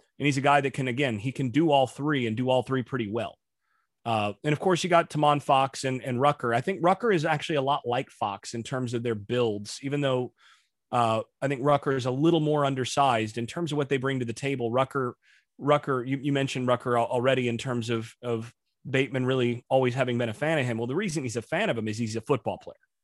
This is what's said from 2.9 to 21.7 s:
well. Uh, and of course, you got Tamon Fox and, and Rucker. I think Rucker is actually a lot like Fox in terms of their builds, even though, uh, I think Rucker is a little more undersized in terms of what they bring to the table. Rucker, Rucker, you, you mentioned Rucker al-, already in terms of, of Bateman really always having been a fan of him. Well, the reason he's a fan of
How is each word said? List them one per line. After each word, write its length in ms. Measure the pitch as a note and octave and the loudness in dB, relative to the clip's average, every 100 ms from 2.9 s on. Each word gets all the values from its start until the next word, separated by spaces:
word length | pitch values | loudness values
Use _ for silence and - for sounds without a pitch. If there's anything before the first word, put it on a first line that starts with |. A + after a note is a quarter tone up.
| C3 G#2 | -4 -4
well. 280 | A2 G#2 - _ _ _ _ _ _ | -4 -6 -10 _ _ _ _ _ _
Uh, 280 | A#2 A2 G#2 G2+ | -2 -2 -2 -4
and 80 | D3+ | -2
of 80 | D3 | 0
course, 220 | G3 F3+ | 2 0
you 60 | F3+ | 4
got 220 | E3+ E3 | 4 2
Tamon 300 | D#3 D3 D3 | 2 2 2
Fox 440 | - C3+ C3+ - | 4 2 2 -2
and, 180 | C3+ C3 | -4 -4
and 180 | A2+ B2 | -4 2
Rucker. 340 | C#3+ C#3+ A#2+ | 2 2 0
I 80 | A#2 | 0
think 180 | B2+ G3 | 0 0
Rucker 300 | E3 F#3+ A#3+ | 2 2 2
is 120 | F#3 | 2
actually 320 | D#3+ D3+ - D3+ | 2 -2 -2 -2
a 60 | |
lot 200 | C3+ C#3+ A#2+ | 0 0 0
like 240 | A#2+ C#3 | -2 -4
Fox 440 | - G#2+ G2 - | -4 -6 -6 -8
in 80 | A#2+ | -10
terms 320 | A2+ C3 B2 | -6 -4 -2
of 80 | A#2+ | -2
their 120 | A#2+ | -2
builds, 640 | G#2+ G2+ B2 A#2 G#2 G#2 - | -4 -2 0 0 -2 -6 -10
even 180 | C#3 C#3+ | -6 -2
though, 320 | C#3 B2+ B2 _ _ _ _ _ _ | 0 0 -2 _ _ _ _ _ _
uh, 300 | B2 A#2 A2+ - - | 0 2 2 -2 -4
I 60 | C#3 | -4
think 120 | C#3 | 0
Rucker 300 | C#3 C#3+ - | 2 2 2
is 140 | C3+ B2 | -2 0
a 40 | |
little 300 | B2+ D#3+ E3 | 2 4 4
more 240 | D3+ D3+ | 4 2
undersized 720 | C#3 C3+ B2 - C#3 A#2 A2 A2+ | 2 0 -2 2 2 2 0 -4
in 100 | A#2 | -6
terms 260 | - E3+ | -4 -4
of 60 | D3 | -2
what 120 | C#3 | 0
they 80 | C#3 | 0
bring 220 | C3 C3+ | 0 -2
to 40 | |
the 80 | A#2 | -4
table. 380 | A2+ C#3 C3 A#2 | -4 -4 -2 -2
Rucker, 460 | A#2+ C3 C#3+ B2 - _ _ _ - | 0 0 -2 -4 -6 _ _ _ -6
Rucker, 440 | C#3 D3 D3 C3 | 2 2 2 -2
you, 160 | B2 C#3 | -2 -4
you 100 | C#3+ | 0
mentioned 340 | C#3 C3+ C3 B2 | 0 0 -2 0
Rucker 300 | B2 B2+ A#2+ | 0 2 2
al-, 80 | |
already 420 | A#2 B2+ B2 C3 B2 | 2 2 2 2 2
in 120 | A#2 | -2
terms 320 | C3+ A#2+ A2+ | -2 -4 -2
of, 240 | A2+ A2+ - | -4 -4 -10
of 300 | B2 A#2 A#2 - _ _ - | -6 -6 -6 -16 _ _ -2
Bateman 380 | C3 C3+ C3 B2+ | 0 0 0 0
really 400 | C3 A#2+ A#2+ - | 2 2 0 0
always 260 | C3 B2+ | 2 2
having 220 | B2 B2 A#2+ | 2 0 0
been 140 | A#2 | -2
a 40 | |
fan 240 | G#2+ D3+ D#3+ | -2 -2 0
of 60 | |
him. 140 | B2 A2+ | 0 -2
Well, 80 | A#2+ | -4
the 100 | C#3+ | -4
reason 260 | G#3 D#3 | -4 -4
he's 140 | C3 A2+ | -6 -6
a 60 | |
fan 260 | - E3 | -4 -2
of 80 | G#3+ | -2